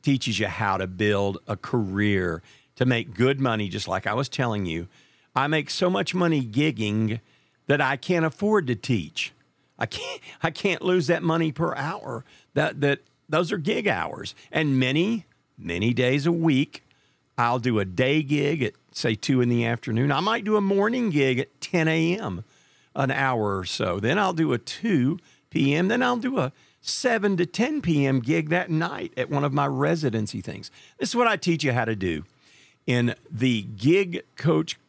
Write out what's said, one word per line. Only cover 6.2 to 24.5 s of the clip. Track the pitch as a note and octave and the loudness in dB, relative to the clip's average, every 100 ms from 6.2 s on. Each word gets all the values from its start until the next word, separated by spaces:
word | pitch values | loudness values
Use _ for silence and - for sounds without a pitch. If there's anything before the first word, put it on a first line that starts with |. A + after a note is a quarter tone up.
| F3 D#3 | 2 2
gigging | A#2+ A2 D3+ A2 G#2+ G#2 A2 A2+ _ _ _ _ - | 0 0 0 0 -2 0 0 -4 _ _ _ _ 0
that | C#3+ | 2
I | C3+ C#3 | 2 0
can't | - F3 | 0 0
afford | D#3+ - G3+ G#3+ C#3 | 0 -2 0 0 0
to | |
teach. | A#2 - A#2 D2+ - - _ _ _ _ - | -4 0 -2 -2 -8 -8 _ _ _ _ -8
I | A2+ | -8
can't, | - A#4 - - - | -6 -10 -12 -16 -4
I | E3+ | -4
can't | - G3+ F3 | -2 -2 -2
lose | F#3 F#3 D3 | 0 0 2
that | E3+ | 0
money | E3+ E3 D#3+ | 0 0 0
per | C#3 E3 - | -2 -4 -4
hour. | C#3+ F#3+ - A#2 - - _ | -6 -8 -8 -10 -12 -20 _
That, | C#3+ D#3 - | -2 -2 0
that, | C#3+ C#3 _ _ _ | 0 0 _ _ _
those | D#3 E3+ | -2 0
are | G3 | -2
gig | D3+ - G3+ | 0 0 0
hours. | G2 D#2 - - - - | -2 -4 -6 -10 -14 -6
And | D#3 D#3 C3 | -2 2 2
many, | B2+ C#3+ F#3+ A3+ - _ _ - | 2 2 0 -2 -6 _ _ -14
many | E2+ E2+ A2 | -6 0 0
days | B2 B2 C#3 D3 | 2 2 2 2
a | |
week, | E3+ E3 C3 D3 - _ _ _ _ _ - | 2 4 4 2 -6 _ _ _ _ _ -2
I'll | A#2 B2 | 0 2
do | B2 A2 | 2 0
a | |
day | F#2+ F2+ C3 D3+ | 0 0 2 2
gig | C#3 D3 C#3+ D#3+ | 0 0 0 0
at, | A#2 - _ | -4 -6 _
say, | - - | -4 -2
two | A2 - C3 | -2 2 2
in | B2 | 4
the | A#2+ | 2
afternoon. | A#2 A#2 - A2+ C#3+ | 2 -2 -2 0 2
I | C#3 | 2
might | F#3+ A3+ | 0 -2
do | G#3 G#3+ | 0 0
a | |
morning | G3 G3 G3+ B3 A3+ | 2 2 2 0 0
gig | D3 C3+ B2+ | 2 2 0
at | C3+ _ | -4 _
ten | - F3+ D#3+ | -2 0 2
A | D#3+ E3 F#3+ | 2 0 0
M, | F3 F2+ - _ _ _ _ - | -4 -8 -10 _ _ _ _ -2
an | C3+ | -2
hour | C3 C3+ A#2+ G#2 F#2+ | 0 0 0 0 -2
or | |
so. | F2+ - F#2 F2+ | -4 -2 -2 0
Then | A2 F3+ | 0 2
I'll | F#3+ | 0
do | E3+ D#3+ | 0 0